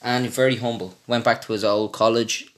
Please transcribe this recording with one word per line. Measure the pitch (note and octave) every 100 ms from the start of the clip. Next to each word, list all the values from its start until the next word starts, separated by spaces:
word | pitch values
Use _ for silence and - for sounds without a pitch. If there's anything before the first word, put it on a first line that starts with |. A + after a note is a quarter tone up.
and | A#2+ B2 B2
very | - C3 A#2+
humble. | A#2+ A2+ F#2 - -
Went | A#2+
back | A#2+ A#2
to | -
his | A2
old | G#2 G#2 G#2
college, | - A2 A#2 A2+ - -